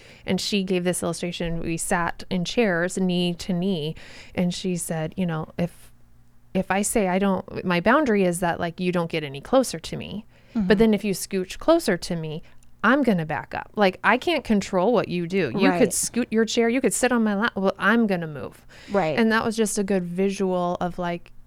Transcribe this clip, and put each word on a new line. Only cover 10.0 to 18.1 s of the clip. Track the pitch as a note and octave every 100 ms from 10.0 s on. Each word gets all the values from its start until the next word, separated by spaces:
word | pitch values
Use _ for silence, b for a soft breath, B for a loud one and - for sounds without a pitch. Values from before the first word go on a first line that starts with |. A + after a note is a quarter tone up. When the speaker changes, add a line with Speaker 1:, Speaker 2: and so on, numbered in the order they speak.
| E3+ G3 - b b A#3
Speaker 2:
Mm-hmm. | F#3+
Speaker 1:
But | G#3
then | A3+ G#3
if |
you | G#3
scooch | F3+ - F#3+ F3+ -
closer | - E4 B3 F3
to | - E3+
me, | D#3 D#3 b b - -
I'm | G#3+ C#4+
gonna | A#3 F3+ D#3+
back | D3 - -
up. | - G#3+
Like, | F#3+ -
I | F#3+ B3
can't | F4+ D4+
control | - G#3 - F#3 G3+
what | G#3+ -
you | F3 E3+
do. | F#3+ C#3 G3
You | A#3+
could | F3 D3+
Speaker 2:
Right. |
Speaker 1:
scoot | - - - -
your | A3 A3+
chair. | A#3+ A#3
You | C4
could | A3
sit | - B3
on | A#3+
my | G#3+
lap. | G3 A#3 G3
Well, | F#3+ -
I'm | F#3+ A#3
gonna | G#3+